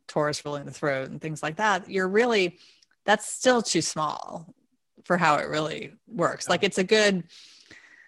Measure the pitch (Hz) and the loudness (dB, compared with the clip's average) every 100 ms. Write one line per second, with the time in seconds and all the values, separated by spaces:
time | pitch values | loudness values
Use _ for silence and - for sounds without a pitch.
0 | - - 147 147 147 143 139 127 151 135 | -6 -2 -2 -2 -8 -10 -10 -6 -2 -2
1 | 131 151 160 156 151 160 214 185 202 190 | -6 -10 -10 -6 -6 -2 0 0 -2 -2
2 | 185 208 247 214 180 - - _ _ _ | 2 2 4 2 0 -2 -20 _ _ _
3 | - 214 - - 254 240 - 170 156 160 | 0 2 0 0 2 2 2 -2 -2 -4
4 | 151 - - - 160 _ _ _ _ _ | -4 -6 -10 -14 -14 _ _ _ _ _
5 | - 180 160 147 147 151 156 147 143 - | -2 4 4 4 0 -2 -2 -6 -12 -18
6 | _ 202 156 - - 175 196 196 185 214 | _ -2 -2 -2 -2 0 2 0 2 4
7 | 208 185 - - - - _ - - - | 4 2 -4 -16 -20 -20 _ -20 -20 -20